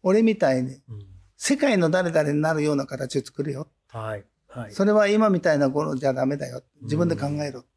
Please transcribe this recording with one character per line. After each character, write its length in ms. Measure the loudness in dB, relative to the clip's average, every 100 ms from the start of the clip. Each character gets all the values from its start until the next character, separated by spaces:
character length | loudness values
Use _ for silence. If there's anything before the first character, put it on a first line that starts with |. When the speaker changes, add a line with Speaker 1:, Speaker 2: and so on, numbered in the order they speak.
Speaker 1:
俺 200 | 2 4
み 140 | 4 2
た 180 | 2
い 80 | 2
に、 180 | -2 -8 -16
Speaker 2:
う 40 |
ん。 140 | -16 -16 -20 _ _
Speaker 1:
世 200 | -2 0
界 220 | 2 4
の 100 | 4
誰 220 | 2 2
々 220 | 0 2
に 100 | 0
な 100 | 0
る 100 | 0
よ 100 | 0
う 40 | 0
な 80 |
形 340 | -4 -8 -4 -4
を 60 |
作 180 | -6 -8
る 100 | -8
よ。 160 | -8 -12 _ _
Speaker 2:
は 280 | -12 -10 -10
い。 80 | -12 _ _
は 200 | -14 -10
い。 40 |
Speaker 1:
そ 120 | 0
れ 80 | 2
は 140 | 4 4
今 240 | 4 4
み 100 | 2
た 140 | 2
い 40 | 2
な 120 | 2
頃 240 | 0 -4
じ 120 | -2 -2
ゃ 60 |
ダ 140 | 0 -2
メ 100 | -2
だ 140 | -8
よ。 120 | -12 _ _
Speaker 2:
う 0 |
ん。 40 |
Speaker 1:
自 120 | -4 0
分 120 | 0
で 80 | 0
考 100 | -4 -4
え 100 | -6
ろ。 120 | -8 _